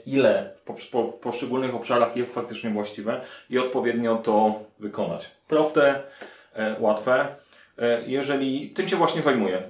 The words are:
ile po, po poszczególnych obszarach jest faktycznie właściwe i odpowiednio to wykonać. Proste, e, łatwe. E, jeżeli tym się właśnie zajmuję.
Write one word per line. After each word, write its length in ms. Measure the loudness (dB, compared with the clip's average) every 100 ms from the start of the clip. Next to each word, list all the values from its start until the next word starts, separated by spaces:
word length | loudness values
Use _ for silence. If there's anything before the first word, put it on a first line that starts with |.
| -2
ile 480 | 4 4 4 0 -12 -14
po, 100 | -14 -4
po 120 | -2
poszczególnych 720 | -2 -4 -8 -6 -4 -2 -2 -4
obszarach 420 | 0 2 2 0
jest 160 | -4
faktycznie 360 | -4 -8 -6 -4
właściwe 520 | -2 -4 -6 -6 -6 -8 -18 -4
i 100 | -2
odpowiednio 560 | 0 0 0 0 0 0
to 480 | 2 4 4 0 -8 _
wykonać. 520 | -10 -6 -4 -6 -10 _ 0
Proste, 540 | 2 2 4 4 2 -6 -18 -20 -20 _
e, 220 | -6 -4 0
łatwe. 560 | 0 2 2 2 0 -6 _ -20 _ -2
E, 240 | 0 0 0
jeżeli 640 | -2 0 0 0 -2 -4
tym 180 | -4 -2
się 80 | 2
właśnie 260 | 2 2
zajmuję. 400 | 2 2 2 -2